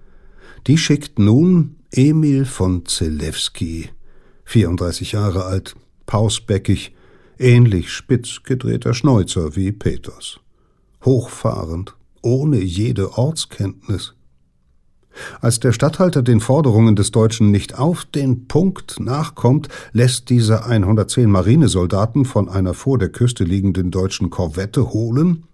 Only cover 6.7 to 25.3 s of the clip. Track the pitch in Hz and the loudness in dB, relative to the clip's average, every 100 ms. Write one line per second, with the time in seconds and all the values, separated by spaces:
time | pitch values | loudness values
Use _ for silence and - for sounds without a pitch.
6.7 | 95 - - _ _ _ - 127 120 120 | -2 -4 -20 _ _ _ 0 4 6 6
7.7 | 92 82 - - 123 120 - - 127 117 | 4 -2 -8 -2 -2 -2 -10 -6 -4 -2
8.7 | 117 117 120 151 117 90 95 78 85 95 | -2 -2 0 2 2 2 -2 -4 -2 -4
9.7 | 107 - 69 - - - - _ _ _ | -2 -4 -4 -8 -16 -18 -18 _ _ _
10.7 | _ _ _ - 131 - - 113 - 80 | _ _ _ 0 0 -2 -6 -6 -6 -6
11.7 | 82 101 - _ _ 117 131 151 127 92 | -8 -10 -16 _ _ -2 0 0 0 0
12.7 | 85 113 107 95 - 135 160 - - 202 | -2 -2 -2 -4 -2 -2 -2 -8 -6 -6
13.7 | - - 92 - _ _ _ _ _ _ | -6 -6 -6 -8 _ _ _ _ _ _
14.7 | _ _ _ _ - - - 120 117 127 | _ _ _ _ -20 -18 -4 -2 0 0
15.7 | 107 139 - 180 151 123 110 - 139 139 | 0 0 2 0 2 2 2 4 2 4
16.7 | 107 113 101 98 113 110 - 107 101 - | 4 6 4 2 2 2 2 2 2 -2
17.7 | - 147 175 - 147 135 123 - 147 190 | -2 -2 -2 -6 -4 -2 -2 -2 0 0
18.7 | 190 - - - 139 160 - 120 147 151 | -2 -10 -8 -4 -4 -6 0 2 2 -2
19.7 | - - 110 127 - - 123 107 110 117 | -14 -4 2 2 0 0 2 2 0 0
20.7 | 113 95 110 95 - 113 98 92 156 117 | 0 2 2 0 2 4 4 4 4 4
21.7 | 90 90 95 110 151 127 110 95 98 92 | 2 0 0 0 0 0 0 -2 -2 -4
22.7 | 87 135 131 90 - 123 120 90 95 95 | -2 -2 0 0 0 -2 0 -2 0 0
23.7 | 92 90 92 95 - 87 - 87 90 104 | 0 -2 -2 -4 -4 -6 -4 -4 -4 -4
24.7 | 143 - 110 113 123 175 | -2 -2 -2 -2 0 0